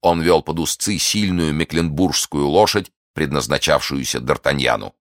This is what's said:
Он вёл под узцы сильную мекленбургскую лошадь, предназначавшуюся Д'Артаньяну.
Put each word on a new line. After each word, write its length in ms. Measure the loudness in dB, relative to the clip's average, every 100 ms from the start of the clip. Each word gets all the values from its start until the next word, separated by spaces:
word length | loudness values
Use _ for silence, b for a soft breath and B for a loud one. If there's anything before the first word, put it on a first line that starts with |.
Он 220 | 2 2
вёл 180 | 4 2
под 200 | 2 -4
узцы 380 | -4 -4 -4 -2
сильную 540 | -2 0 0 0 0
мекленбургскую 920 | 0 -2 0 -2 0 0 0 -4 -2 2
лошадь, 460 | 4 4 2 -6 _ _
предназначавшуюся 1040 | -4 -2 -2 -2 -2 2 0 0 -6 -4 -6
Д'Артаньяну. 760 | -4 -2 0 0 0 -2 -4 _